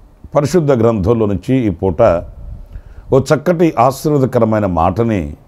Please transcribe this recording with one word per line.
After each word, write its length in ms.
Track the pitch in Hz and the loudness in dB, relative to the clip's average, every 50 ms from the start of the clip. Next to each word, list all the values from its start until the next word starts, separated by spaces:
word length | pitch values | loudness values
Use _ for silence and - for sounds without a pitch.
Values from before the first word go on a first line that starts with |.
| - - - _ - - - | -20 -20 -20 _ -16 -6 -2
పరిశుద్ధ 360 | 147 151 - - 180 156 139 | -2 0 2 0 2 2 2
గ్రంథంలో 540 | 139 117 110 117 113 104 85 90 120 113 110 | 2 2 2 2 2 2 0 0 0 0 0
నుంచి 300 | 104 101 87 - - 131 | -2 -2 -4 -2 -2 0
ఈ 140 | 135 120 104 | 0 0 0
పూట 320 | 87 - 98 95 90 - 117 104 85 85 - - - - - - - - - - - - - - - - - - 131 | -2 -2 -2 -2 2 4 4 4 4 2 -2 -8 -14 -16 -16 -16 -16 -16 -16 -18 -18 -18 -18 -20 -20 -20 -6 -2 0
ఓ 60 | 135 | 0
చక్కటి 540 | - - 156 - - 175 180 160 180 160 - - | 2 2 0 0 0 0 0 2 2 2 2 2
ఆశీర్వాదకరమైన 840 | 117 139 131 - - 156 151 139 127 120 - 120 113 110 110 107 104 | 2 2 0 -2 -2 0 0 2 0 0 2 0 0 2 2 0 0
మాటని 720 | 92 87 80 82 92 92 113 117 113 107 92 78 73 73 - - | 0 0 0 0 0 0 0 -2 0 -2 -2 -4 -6 -10 -14 -20